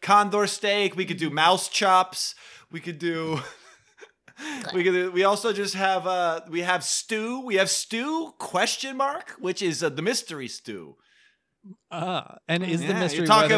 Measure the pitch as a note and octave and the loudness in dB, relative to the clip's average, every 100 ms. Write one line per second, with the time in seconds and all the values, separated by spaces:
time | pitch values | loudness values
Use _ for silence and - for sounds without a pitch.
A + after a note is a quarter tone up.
0 | - G#3 G3 G#3 G3+ - G#3 G#3 G3 E3 | 4 6 6 2 0 0 0 2 0 -2
1 | F#3+ D3+ D#3 D3 E3 F#3 - - G3 F#3 | -4 -2 -2 4 6 4 2 0 4 6
2 | F#3 - - - - - - E3 F3 D3+ | 4 -2 -8 -8 -20 -20 -16 -14 -10 -6
3 | E3+ E3 D#3+ D3+ A#2 - - - _ _ | -4 -2 -2 -4 -6 -14 -20 -20 _ _
4 | - _ _ - D4+ C#4 - F3+ F3+ F3+ | -20 _ _ -14 -10 -10 -4 0 2 2
5 | F#3 F3+ G3 G#3 A3+ G3+ G3 F#3+ G3 F#3+ | 0 4 4 4 0 -2 -2 0 0 0
6 | F3+ F3+ F3 E3 F3 E3 F3 F3+ - - | 0 0 0 -2 -4 -4 0 0 0 -4
7 | - A3 A3 B3+ B3+ F#3+ F#3+ - - A3+ | -2 -4 -4 -6 -2 2 2 0 -2 -4
8 | C#4 D#4+ D#4+ - - F3+ A3+ - C4+ C4 | -2 -4 -6 -10 -4 -2 0 -2 -6 -2
9 | C#4 D#4+ - - F#3 F3 F#3 C#3+ D#3+ C#3 | -2 -4 -12 -8 -6 -2 -2 -2 -2 -2
10 | F#3 B3+ - D3+ B2 - - G2 D2+ - | -2 -2 -4 -10 -10 -12 -12 -12 -12 -20
11 | _ _ _ _ _ _ G3 - - E3+ | _ _ _ _ _ _ -20 -20 -14 -8
12 | F3+ D#3 - - - E3+ F#3 E3 E3 F#3 | -4 -6 -8 -12 -4 -2 -2 -2 0 0
13 | F3 D3+ E3+ G#3+ - | 0 0 4 6 6